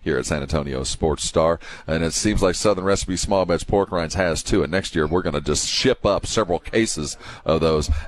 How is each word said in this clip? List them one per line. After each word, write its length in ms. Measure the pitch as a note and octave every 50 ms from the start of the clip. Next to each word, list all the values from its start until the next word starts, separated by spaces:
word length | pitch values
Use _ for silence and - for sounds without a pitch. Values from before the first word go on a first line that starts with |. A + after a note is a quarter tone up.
here 160 | - D#2+ C#2+
at 80 | B1+ B1+
San 160 | - E2 C#2+
Antonio 420 | C#2 C2+ E2 D2 C#2+ C#2+ C2 C2 C2+
Sports 420 | - - - E2 D#2 D2 - -
Star, 340 | - - E2+ D#2+ E2 E2+ - - - - - -
and 180 | D#2 D#2 D#2+ E2
it 100 | D#2+ -
seems 280 | - - G#2+ G#2 G#2+
like 140 | G2 F#2 E2+
Southern 300 | - - G#2 G2 F#2 F#2
Recipe 320 | G2 G2 - - - F#2
Small 280 | - - G#2+ G2 F#2+ F2+
Batch 220 | F2 E2+ E2 -
Pork 240 | - G#2 G2 F#2+ -
Rinds 240 | F#2 F2 E2 D#2 -
has 260 | F#2+ F#2 E2+ D#2 -
too, 220 | - - A2 F#2 C#2+
and 80 | D2
next 240 | F2 G2 - - -
year 100 | D#2+ D2+
we're 160 | D2+ F2 F#2
gonna 200 | F2 E2 D2 D2
just 260 | D2 D2 D2 - -
ship 400 | - - - - C3 A#2+ - -
up 180 | G#2 F#2+ E2 -
several 320 | - - A2+ G2+ F2 E2+
cases 600 | D#2 - - - A2+ A2+ - - D#2 D2 C#2 - - - - - - -
of 160 | - D#2+ D#2+
those. 300 | E2 D#2+ D#2 D2+ D2 - - - -